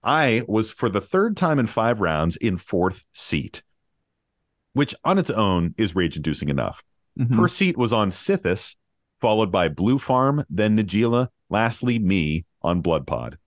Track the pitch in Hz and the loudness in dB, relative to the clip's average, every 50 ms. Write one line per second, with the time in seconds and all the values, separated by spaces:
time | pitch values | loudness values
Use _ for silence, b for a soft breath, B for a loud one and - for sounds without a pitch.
0 | - 113 143 160 151 127 113 117 - - 104 110 110 - - - - 113 92 101 | 0 0 0 2 2 2 2 0 0 0 0 0 0 -2 -4 -4 -4 0 0 -2
1 | - - - 185 202 233 208 - 185 165 156 139 120 110 - 117 110 117 120 110 | -4 0 0 0 2 0 0 0 0 2 2 2 0 0 0 0 0 0 0 0
2 | 98 82 78 76 80 85 82 - - 113 92 85 - - - 90 90 92 92 - | 0 0 2 2 0 0 -2 -2 -2 -2 -2 -2 -6 -4 0 0 0 0 -2 -4
3 | _ _ _ - - - - 92 - 101 - - _ _ _ _ _ _ _ _ | _ _ _ -10 -6 -4 -4 -4 -4 -6 -12 -16 _ _ _ _ _ _ _ _
4 | _ _ _ _ _ _ _ _ _ _ _ _ _ _ _ 127 143 - - - | _ _ _ _ _ _ _ _ _ _ _ _ _ _ _ 0 0 0 -4 -4
5 | - 156 190 196 175 - 110 107 107 98 92 87 85 85 - - 113 95 - 92 | -2 0 0 2 0 0 0 0 2 2 2 2 0 -2 -2 -2 -2 0 0 0
6 | 87 80 71 82 76 80 73 - - 71 69 67 57 50 - - _ _ _ _ | 0 0 -2 -4 -4 -4 -4 -2 -2 -4 -2 -2 -4 -4 -6 -10 _ _ _ _
7 | _ _ _ - 131 117 123 113 - 175 - - 196 180 - 123 123 110 117 110 | _ _ _ -4 -2 0 2 2 2 2 2 0 0 0 2 0 0 2 2 2
8 | 104 95 90 - - - 196 185 - 85 92 - - - - _ _ _ _ _ | 2 0 -2 -4 -2 -2 -2 0 0 -2 -2 -2 -4 -12 -14 _ _ _ _ _
9 | _ _ _ _ - 113 107 110 113 92 87 95 87 80 73 - 92 110 131 135 | _ _ _ _ 0 2 4 4 2 2 2 2 2 0 0 0 0 2 2 0
10 | - - 131 127 131 135 143 147 - _ - 92 107 107 107 107 110 - 87 104 | 0 0 2 2 2 2 0 -2 -4 _ -2 0 2 2 2 2 0 0 0 0
11 | 113 117 117 120 127 123 _ _ _ _ 95 104 113 117 113 - - 123 120 113 | 2 2 2 0 0 -2 _ _ _ _ -2 0 0 0 -2 -2 -2 -2 0 0
12 | 104 90 98 95 80 76 78 82 - _ _ _ - 82 87 90 80 87 80 76 | 2 2 2 2 2 0 -2 -4 -4 _ _ _ -2 -2 -2 0 0 0 0 0
13 | 67 - 69 60 60 58 - - _ | -2 -4 -6 -6 -6 -10 -14 -18 _